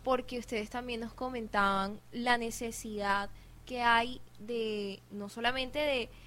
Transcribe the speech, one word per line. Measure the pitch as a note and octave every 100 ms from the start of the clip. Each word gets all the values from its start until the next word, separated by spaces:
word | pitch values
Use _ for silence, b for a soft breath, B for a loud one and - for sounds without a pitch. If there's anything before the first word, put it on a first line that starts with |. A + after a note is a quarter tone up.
porque | C4 B3+ - B3
ustedes | - A3 G#3
también | A#3+ B3 A#3
nos | A3+
comentaban | - B3+ B3 A3 G#3 G3 G3 G3 G#3+ -
la | A#3+ B3 A#3+
necesidad | A#3 - A#3 - A3+ G#3 G3+ G3+ G3+ b b b -
que | B3
hay | A#3+ A#3 A#3+ - - -
de, | G#3 A#3 A3 G#3 G3+ - -
no | G3+ G3+
solamente | A#3 A#3+ C4 B3+ D4
de | D4+ C4 - b